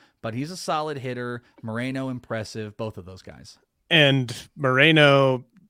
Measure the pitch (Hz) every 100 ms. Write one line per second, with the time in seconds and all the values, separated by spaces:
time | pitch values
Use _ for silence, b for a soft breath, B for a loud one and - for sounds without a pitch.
0 | b b 113 113 151 180 - 156 156 143
1 | 127 123 123 120 b b 113 113 127 131
2 | 135 123 - 113 107 113 107 - 110 101
3 | 90 95 - 69 - - _ _ _ 165
4 | 143 135 120 117 - - 135 127 156 156
5 | 147 139 135 127 - _